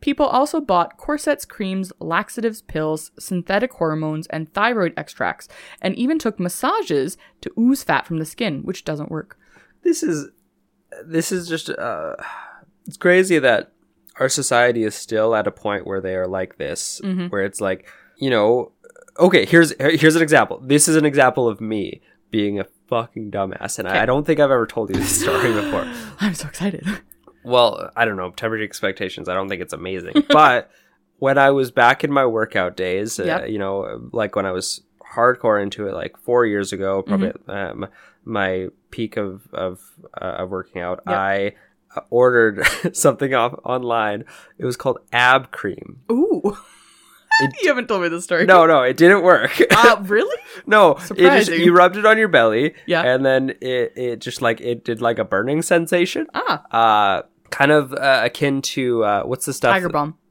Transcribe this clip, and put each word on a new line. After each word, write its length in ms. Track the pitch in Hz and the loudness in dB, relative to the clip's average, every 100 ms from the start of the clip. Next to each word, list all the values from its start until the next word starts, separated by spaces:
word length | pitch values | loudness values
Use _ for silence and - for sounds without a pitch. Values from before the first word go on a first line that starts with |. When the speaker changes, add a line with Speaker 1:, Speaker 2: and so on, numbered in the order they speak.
Speaker 1:
People 240 | - 302 285 | -4 0 0
also 340 | 247 294 320 | 2 0 -2
bought 340 | 294 180 170 - | 0 0 0 -6
corsets, 480 | - 294 311 285 | -8 -6 -2 -4
creams, 480 | - - 190 190 185 - | -6 -8 -6 -6 -8 -10
laxatives, 640 | 165 170 208 - 226 220 | -4 -4 -4 -6 -6 -6
pills, 480 | _ 160 156 156 - - | _ -6 -4 -4 -8 -18
synthetic 540 | - 185 170 196 254 | -8 -8 -2 -2 -2
hormones, 520 | - 165 156 156 156 160 | -4 -4 -2 -4 -6 -8
and 220 | 160 156 | -10 -8
thyroid 400 | - 220 240 175 160 | -2 -2 0 -2 -4
extracts, 500 | 151 - 87 - - - - - | -14 -6 -4 -4 -12 -20 -20 -8
and 120 | 190 196 | -8 -4
even 220 | 247 320 | -2 -2
took 220 | 240 214 | -2 -4
massages 800 | 175 - 262 427 392 147 135 - _ _ | -6 -4 -2 -2 -2 -2 -2 -8 _ _
to 100 | - - | -12 0
ooze 260 | 233 269 | 0 0
fat 220 | - 143 - | 0 -4 -2
from 100 | 165 | -6
the 60 | |
skin, 380 | 156 - 226 143 | -8 -6 -6 -6
which 200 | - - | -8 -10
doesn't 260 | - 151 147 | -8 -8 -8
work. 280 | 160 - _ _ _ _ _ | -12 -12 _ _ _ _ _
Speaker 2:
This 200 | 359 330 | -2 -2
is, 260 | 320 156 143 _ _ _ _ _ _ - | -2 -4 -6 _ _ _ _ _ _ -20
this 260 | - 165 165 | -6 -4 -2
is 160 | 185 170 | -6 -6
just, 200 | 160 - | -8 -8
uh, 460 | - 113 92 80 - - - - - _ _ - | -8 -8 -8 -8 -10 -14 -16 -18 -20 _ _ -20
it's 100 | - | -2
crazy 420 | 180 180 190 165 | 4 4 4 2
that 320 | 131 113 - _ _ _ _ - | 4 2 -2 _ _ _ _ -4
our 100 | 131 | -4
society 540 | 139 135 120 123 117 | -2 -2 2 2 2
is 100 | 110 | -2
still 400 | 104 - 110 110 | -4 -6 -2 0
at 120 | 110 104 | 0 -2
a 40 | |
point 340 | - 107 101 - | -6 -6 -6 -6
where 140 | 98 | -8
they 140 | 92 92 | -6 -4
are 100 | 92 | -4
like 280 | 95 92 _ | -6 -8 _
this, 420 | 71 82 - - | -10 -8 -10 -10
Speaker 1:
Mm-hmm. 220 | 196 185 180 | -8 -6 -6
Speaker 2:
where 180 | 101 | -4
it's 160 | 95 - | -4 -4
like, 260 | 101 95 _ - _ _ | -6 -6 _ -20 _ _
you 140 | 135 | -2
know, 420 | 120 104 123 - _ - _ - - | 2 4 2 -2 _ -20 _ -20 2
okay, 260 | 180 180 | 4 4
here's, 300 | 95 170 165 - | 4 6 4 2
here's 380 | 135 160 156 160 | -2 4 4 4
an 60 | |
example. 380 | 160 156 - - | 4 4 2 -4
This 240 | 131 143 147 | 0 2 4
is 80 | 160 | 2
an 80 | |
example 420 | 151 139 131 123 120 | 2 4 2 2 -2
of 140 | 101 | -2
me 400 | 110 110 98 - _ _ _ | -6 -6 -6 -10 _ _ _
being 280 | 110 104 101 | -4 -2 -4
a 60 | 98 _ _ | -10 _ _
fucking 420 | 120 117 - 107 | -4 -4 -10 -10
dumbass, 460 | 101 95 92 - - | -6 -6 -6 -10 -8
and 80 | 92 | -4
I, 40 | |
Speaker 1:
Okay. 100 | 95 | -2
Speaker 2:
I 60 | 110 | 0
don't 180 | 131 151 | 0 0
think 140 | 151 | 2
I've 100 | 143 | 4
ever 160 | 131 113 | 2 0
told 220 | - 107 | -4 -4
you 80 | 95 | -4
this 240 | 95 - | -2 -2
story 320 | - 131 127 | -2 0 0
before. 320 | 107 101 - - 240 | 0 -2 -4 -6 -12
Speaker 1:
<gasps> 160 | 220 - | -16 -6
I'm 120 | 208 | -4
so 140 | 165 147 | -4 -10
excited. 380 | - 190 175 170 202 _ - _ _ | -6 -6 -6 -8 -8 _ -20 _ _
Speaker 2:
Well, 460 | 120 123 117 - 85 - | -2 2 2 0 -12 -2
I 80 | |
don't 120 | 113 98 | -2 -2
know. 140 | 92 | -8
Temper 240 | 92 113 110 | -8 -8 -6
your 80 | 104 | -8
expectations. 600 | - 101 98 95 - 90 | -6 -6 -4 -8 -10 -8
I 40 | |
don't 140 | 92 98 | -6 -6
think 140 | 95 | -8
it's 100 | 87 | -10
amazing. 520 | 85 90 92 87 302 285 | -10 -10 -10 -2 -2 2
Speaker 1:
<laughs> 20 | |
Speaker 2:
But 420 | 151 151 123 - _ _ _ _ _ | 6 6 4 -2 _ _ _ _ _
when 200 | 135 139 | 0 4
I 120 | 139 | 4
was 200 | 139 127 | 4 0
back 340 | 120 120 135 | 4 4 4
in 80 | 151 | 0
my 140 | 139 131 | 0 0
workout 500 | 113 107 104 90 - | 0 -2 -2 -4 -4
days, 420 | 92 92 107 - | -4 -4 -4 -6
uh, 60 | |
Speaker 1:
Yep. 240 | 101 165 - | -4 -4 -6
Speaker 2:
you 100 | 107 | -6
know, 520 | 98 98 53 57 117 | -6 -6 -8 -10 -10
like, 240 | 117 107 104 | -6 -4 -4
when 80 | |
I 60 | 95 | -4
was 320 | 92 92 - _ _ - | -4 -6 -10 _ _ -16
hardcore 480 | - 120 123 117 104 | 0 0 2 0 0
into 240 | 101 - 104 | -2 -6 -8
it, 80 | |
like, 240 | 85 85 _ | -8 -10 _
four 260 | - 123 | 0 2
years 280 | 117 101 98 | 2 0 -4
ago, 280 | 95 95 98 | -4 -4 -4
probably, 260 | 95 98 95 | -2 -2 -2
Speaker 1:
Mm-hmm. 220 | - _ 101 95 - | -6 _ -10 -10 -10
Speaker 2:
um, 40 | 95 _ _ _ | -14 _ _ _
my 420 | - 107 95 92 92 _ _ | -10 -4 -4 -4 -8 _ _
peak 260 | - 113 110 | -10 -8 -6
of, 300 | 101 95 _ | -8 -10 _
of, 260 | - 92 92 _ _ - - | -8 -8 -8 _ _ -20 -12
uh, 140 | 92 - | -10 -8
of 80 | 92 | -8
working 320 | 95 92 92 | -8 -10 -10
out, 180 | 87 92 - | -8 -8 -6
Speaker 1:
Yep. 100 | 98 | -4
Speaker 2:
I, 360 | 98 98 98 - _ _ _ - | -2 -2 -4 -8 _ _ _ -14
uh, 40 | - | -4
ordered 560 | 120 127 120 113 101 92 - | 2 4 6 2 2 -4 -2
<laughs> 120 | 175 | -6
something 400 | - 151 127 139 | 0 0 2 -2
off 220 | 131 117 135 | 0 -2 -4
online. 600 | - 127 120 117 107 104 127 - - _ | -6 -6 -2 -2 -2 -4 -10 -20 -20 _
It 80 | 123 | -8
was 100 | 123 | -4
called 220 | 135 - _ | -4 -4 _
ab 380 | 120 123 131 127 | 2 6 4 2
cream. 500 | - 101 - - 127 _ | -8 -8 -8 -14 -20 _
Speaker 1:
Ooh. 480 | 233 370 - 202 - | 0 0 0 -2 -6
<laughs> 40 | - _ _ _ _ _ _ - | -18 _ _ _ _ _ _ 0
Speaker 2:
It 120 | 880 - | 0 0
Speaker 1:
You 60 | 381 | 0
haven't 180 | 254 233 | 0 0
told 160 | 208 | -2
me 60 | 175 | -2
the 120 | 170 | -4
story. 260 | 175 170 180 | -2 0 6
Speaker 2:
No, 200 | 185 165 | 8 8
no, 160 | 156 | 6
it 140 | 127 131 | 4 6
didn't 260 | 165 202 | 6 6
work. 300 | 180 160 113 - - | 6 6 4 2 4
<laughs> 40 | |
Speaker 1:
Uh, 320 | 202 226 214 | 6 6 6
really? 340 | 196 208 392 587 - - - | 0 0 0 -6 -12 -20 2
Speaker 2:
No, 260 | 214 185 | 6 6
it 40 | 143 | 4
just, 100 | - | -4
Speaker 1:
Surprising. 520 | - 180 277 202 165 | 4 6 6 2 4
Speaker 2:
you 120 | 175 | 6
rubbed 240 | 175 180 190 | 8 6 6
it 80 | |
on 140 | 214 220 | 4 4
your 80 | 214 | 4
belly, 480 | 165 113 110 147 - | 6 4 4 0 -4
Speaker 1:
Yeah. 180 | - 165 | -4 0
Speaker 2:
and 220 | 131 131 | 2 2
then 260 | 135 131 131 - | 2 2 0 -6
it, 320 | 127 127 117 - | -4 -2 -2 -4
it 200 | 123 117 | -6 -6
just, 220 | - - | -10 -4
like, 180 | 120 117 | -2 -2
it 240 | 120 120 | -4 -6
did, 160 | - 113 | -4 -2
like, 200 | 117 113 | -2 -2
a 40 | |
burning 380 | 101 98 113 151 | -2 -2 0 -2
sensation. 640 | 165 175 170 180 175 - 311 | 0 0 2 0 0 -4 -6
Speaker 1:
Ah. 300 | - 494 143 - 117 | -6 -4 -4 -4 2
Speaker 2:
Uh, 460 | 113 107 101 92 - _ _ | 4 4 2 0 -4 _ _
kind 200 | - 139 | 0 4
of, 220 | 151 135 | 4 2
uh, 300 | 139 139 135 | -4 2 2
akin 360 | 117 - 147 139 | 2 -2 -2 -2
to, 420 | 135 - 127 117 | -4 -4 -2 0
uh, 180 | 104 104 | 0 0
what's 240 | 73 127 - | -2 -6 -6
the 60 | |
stuff 200 | 135 127 | -2 2
Speaker 1:
Tiger 120 | 190 175 | 2 0
Speaker 2:
that 60 | |
Speaker 1:
Balm. 260 | 156 147 - _ | -4 -4 -8 _